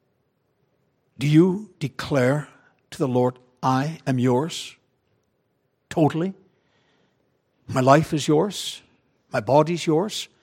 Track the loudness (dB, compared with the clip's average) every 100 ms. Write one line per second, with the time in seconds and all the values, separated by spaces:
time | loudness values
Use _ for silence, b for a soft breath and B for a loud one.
0 | _ _ _ _ _ _ _ _ _ _
1 | _ -6 2 6 4 2 -8 -10 -10 -10
2 | -4 0 0 0 -4 b b _ _ -6
3 | -2 0 0 -2 _ _ -2 -2 -2 -6
4 | -4 0 2 0 -2 -8 -14 -18 _ _
5 | _ _ _ _ _ _ _ _ -8 0
6 | 0 0 -4 -6 _ _ _ _ _ _
7 | _ _ _ _ _ _ -8 0 4 4
8 | 4 -2 0 0 0 -4 -12 -14 -20 _
9 | _ _ _ -6 2 2 2 -2 -2 -2
10 | -2 -8 -12 _